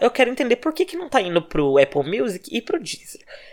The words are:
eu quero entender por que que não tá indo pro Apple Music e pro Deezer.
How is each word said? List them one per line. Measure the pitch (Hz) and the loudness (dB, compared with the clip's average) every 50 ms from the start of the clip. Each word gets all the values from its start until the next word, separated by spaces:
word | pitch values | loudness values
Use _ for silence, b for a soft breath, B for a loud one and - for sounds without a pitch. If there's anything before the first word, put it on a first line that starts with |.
eu | 220 240 | 0 2
quero | - - 247 240 | 4 4 2 2
entender | 262 302 269 233 240 | 2 -2 0 0 0
por | 240 - 320 311 | 0 0 -4 -2
que | - 359 | -2 -2
que | - 330 | -4 -4
não | 359 359 | -10 -6
tá | 269 - 247 | 0 0 0
indo | 185 175 170 175 | 2 2 0 0
pro | 165 - - 151 147 139 135 139 | 0 0 -2 0 2 4 6 6
Apple | 135 - - 143 135 | 4 4 2 -2 -2
Music | 156 202 247 262 220 180 185 - - - | -2 -2 -2 -2 -2 -4 -6 -8 -6 -8
e | 240 | -6
pro | - - 349 320 208 | -4 -4 -4 -4 -4
Deezer. | - - - - - - - - B B B B B | -8 -12 -12 -12 -18 -20 -20 -20 B B B B B